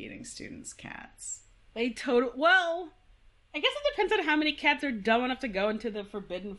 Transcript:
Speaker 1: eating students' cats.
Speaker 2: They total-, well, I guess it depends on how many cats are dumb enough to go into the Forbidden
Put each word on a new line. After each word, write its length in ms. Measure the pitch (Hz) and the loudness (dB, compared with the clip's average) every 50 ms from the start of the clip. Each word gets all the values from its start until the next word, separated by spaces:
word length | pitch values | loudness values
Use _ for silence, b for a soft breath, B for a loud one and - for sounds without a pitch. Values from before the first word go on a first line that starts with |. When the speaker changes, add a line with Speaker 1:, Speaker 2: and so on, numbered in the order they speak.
| - | -12
Speaker 1:
eating 220 | - - - - | -12 -14 -14 -14
students' 480 | - - - - 104 - - - - - | -14 -14 -14 -12 -12 -14 -14 -14 -16 -16
cats. 680 | - - - - - - - - - - - - - - - _ _ - - - | -14 -14 -14 -14 -14 -16 -18 -18 -16 -12 -12 -12 -12 -14 -20 _ _ -20 -12 -4
Speaker 2:
They 140 | 220 233 254 | -4 -2 -2
total-, 420 | 226 - - 285 247 240 262 240 240 | -2 -4 -2 2 4 4 4 2 0
well, 540 | 262 302 339 370 381 349 339 330 349 370 302 - _ _ - - _ _ - _ _ _ _ - | 2 6 6 6 6 6 2 0 -4 -6 -8 -14 _ _ -20 -20 _ _ -20 _ _ _ _ -4
I 40 | 302 | 0
guess 120 | - 508 | 0 0
it 200 | 494 571 571 587 - | 0 0 0 0 2
depends 180 | - 427 - 440 | 2 2 2 2
on 100 | 403 330 | 2 2
how 120 | 311 302 | 4 4
many 160 | 302 302 302 294 | 4 2 2 0
cats 300 | - - 302 294 285 294 | 2 2 2 2 2 0
are 80 | 277 | -2
dumb 320 | 240 208 190 226 226 240 254 | -2 0 2 4 4 4 4
enough 160 | 254 254 247 | 0 -2 -2
to 80 | - | -4
go 220 | 247 185 190 202 214 | -4 0 0 0 0
into 200 | 220 220 - 233 | 0 -2 -4 -6
the 140 | 202 214 196 | -6 -6 -8
Forbidden 520 | 202 - 208 196 - 180 180 190 208 190 | -8 -8 -10 -8 -6 -8 -6 -6 -8 -10